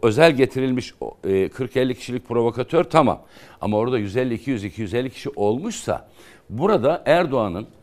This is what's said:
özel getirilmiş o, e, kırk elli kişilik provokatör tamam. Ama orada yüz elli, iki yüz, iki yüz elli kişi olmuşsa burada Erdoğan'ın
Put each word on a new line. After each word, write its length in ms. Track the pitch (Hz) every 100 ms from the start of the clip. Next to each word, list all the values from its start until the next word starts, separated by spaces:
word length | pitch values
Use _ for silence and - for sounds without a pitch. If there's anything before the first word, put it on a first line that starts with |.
özel 280 | 117 110 165
getirilmiş 640 | 131 123 131 131 123 - -
o, 160 | - -
e, 260 | 87 95 92
kırk 280 | - 127 127
elli 180 | 127 117
kişilik 320 | - 123 -
provokatör 560 | 117 117 110 120 165
tamam. 380 | 175 160 127 82 - - - -
Ama 160 | 98 107
orada 200 | 120 127
yüz 200 | 101 110
elli, 160 | 127
iki 180 | 113 139
yüz, 120 | 120
iki 180 | 101 -
yüz 120 | 104
elli 160 | 117 131
kişi 200 | - -
olmuşsa 800 | - 104 120 214 - - 76 - - - - -
burada 540 | 104 190 196 123 170 -
Erdoğan'ın 640 | 165 170 131 104 87 113 -